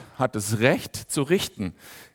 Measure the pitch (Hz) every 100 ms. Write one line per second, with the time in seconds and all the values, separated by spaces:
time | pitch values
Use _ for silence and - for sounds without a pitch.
0 | - - 131 107 101 107 120 196 - -
1 | - - 139 185 - - 92 - - -
2 | -